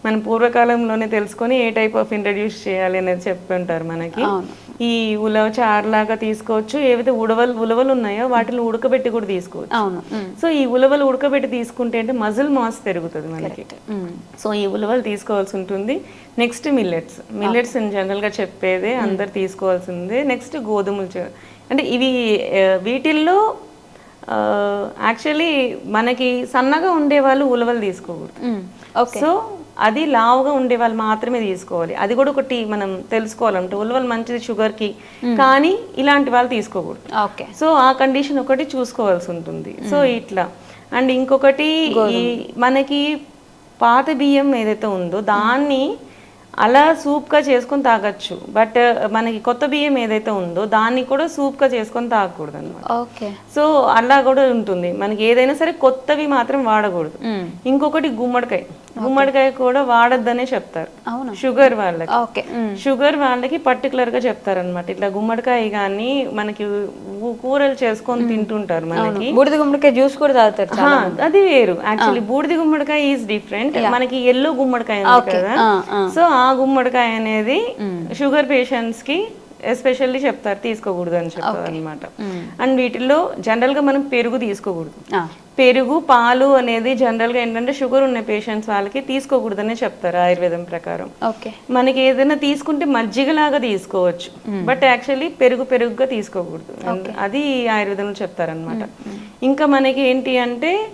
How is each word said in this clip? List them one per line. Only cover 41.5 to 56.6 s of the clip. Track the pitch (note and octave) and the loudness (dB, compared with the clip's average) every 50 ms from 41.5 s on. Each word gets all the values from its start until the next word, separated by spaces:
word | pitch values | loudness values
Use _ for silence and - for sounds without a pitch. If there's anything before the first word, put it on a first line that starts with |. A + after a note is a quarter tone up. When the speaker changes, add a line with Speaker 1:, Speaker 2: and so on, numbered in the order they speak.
| C4+ C#4 D4+ | 4 4 0
Speaker 1:
ఈ | D#4 D#4 D#4+ D#4+ D4+ - | 0 0 0 0 2 2
Speaker 2:
గోధుమ. | A3+ A3 G#3 A#3 A#3 A#3+ A#3+ A#3+ A#3 - - - A3+ | 2 2 2 0 0 -2 -2 -4 -6 -8 -12 -4 0
Speaker 1:
మనకి | A#3+ B3+ C4+ C4+ C4+ C#4 C#4+ C#4+ C#4+ D4 D4+ D4 - - - - - - - - - - - - | 0 2 2 2 0 0 -2 -2 0 -2 -4 -6 -8 -18 -20 -20 -20 -20 -20 -20 -20 -20 -4 0
పాత | A#3 A#3 A#3 C4 C4+ D#4 | 2 4 4 4 2 2
బియ్యం | D#4 B3 C#4+ C#4+ C#4 C#4 C#4 C#4 C4+ | 0 2 2 4 4 4 4 2 2
ఏదైతే | A#3 A3 G#3+ G#3+ G#3+ - | 2 0 -2 -2 -2 -2
ఉందో | G#3+ G3 F#3 F3+ F3 F3 G#3 | -4 -2 -2 -4 -4 -4 -2
దాన్ని | G#3 G#3+ G#3 G3+ G#3 A3+ B3 C4+ D4 D4 C#4 C4 C4+ E4 A#4 - - - - - - - - - - - - - | 0 2 2 2 2 2 2 2 2 0 0 0 0 -2 -4 -8 -12 -20 -20 -20 -20 -20 -20 -20 -20 -14 -2 0
అలా | - A3 B3 C#4 D4 D#4+ E4 | 2 6 6 8 8 6 4
సూప్గా | D#4+ - C#4+ C#4+ D4 C#4+ - D4+ D4 | 2 0 0 0 0 0 2 2 2
చేసుకొని | C4 C#4 C4 B3 A#3+ - C#4+ C#4 C4+ | 4 4 2 2 2 0 -2 0 4
తాగొచ్చు. | B3+ A3+ G#3+ F#3+ G#3 G3 - - - F3+ - - - G#3 | 2 2 2 2 -4 -4 -6 -10 -12 -12 -12 -12 -2 0
but | G#3+ A3+ A3 A3 A#3+ A#3+ A#3+ A#3 - - G#3+ | 0 0 2 4 4 4 4 4 2 0 0
మనకి | G#3+ A3 A3+ A3+ A3+ G#3+ | 0 0 0 -2 -4 -2
కొత్త | A3 B3 A#3+ A#3+ D4+ | -2 -2 0 0 0
బియ్యం | C#4 C4+ D4 C#4+ D4 C#4 | 0 0 0 2 2 2
ఏదైతే | B3+ A#3 G#3+ A3 G#3+ A3 A3+ | 0 0 0 -2 -2 -2 -2
ఉందో | G#3+ G3 F3+ E3+ E3+ F3 G#3+ | -2 -2 -4 -2 -2 -4 -2
దాన్ని | G#3+ A3+ G#3+ A3 A3+ B3 B3+ B3+ | 2 2 2 2 2 0 0 0
కూడా | B3+ C4+ C#4 D#4+ | 0 0 0 0
సూప్గా | E4 - D4 C#4 C#4 C#4 - C#4+ C4 | -2 -2 -2 -2 -2 0 2 0 2
చేసుకొని | B3+ A#3 G#3+ G#3+ - A#3+ A#3+ A#3 | 2 0 -4 -4 -6 -6 -4 0
తాగకూడదు | A#3+ G#3+ G3 F3+ F3 - D#3 D3 D3 | 0 0 0 -2 -4 -10 -12 -10 -10
అనమాట. | D3+ - - - - - - | -12 -12 -12 -12 -10 -6 -4
Speaker 2:
ఓకే. | A#3 A#3 A#3+ A#3+ - - A3+ G3+ G3+ - - - - | -4 -4 -4 -8 -10 -12 -10 -10 -10 -14 -18 -6 -2
Speaker 1:
So | C#4+ D4 D#4 D#4 C#4+ B3+ | 2 2 4 4 4 4
అలా | - - A3+ A#3 B3 C#4 C#4 | 6 4 4 6 6 6 6
కూడా | B3+ C4+ C4 C4+ | 6 4 4 4
ఉంటుంది. | C4+ C4 A#3+ A#3 G#3 G#3 F#3+ F3+ F3 F3+ | 4 4 4 0 0 -2 -2 -2 -2 -4
మనకి | F3 G3+ G3+ G#3 G#3+ G#3 A3 | -2 -2 -2 -4 -2 0 2
ఏదైనా | A3+ A#3+ B3 B3+ C4+ C#4+ | 4 4 6 4 2 2
సరే | C#4 E4 E4 | 0 0 -2
కొత్తవి | D#4+ D#4+ C4+ B3+ C4 C4 - - D4 C#4+ D4+ | 0 2 2 2 2 2 0 -2 0 0 2
మాత్రం | D4 C#4+ B3+ A#3 A3+ C4 C#4 | 0 0 0 0 0 -2 0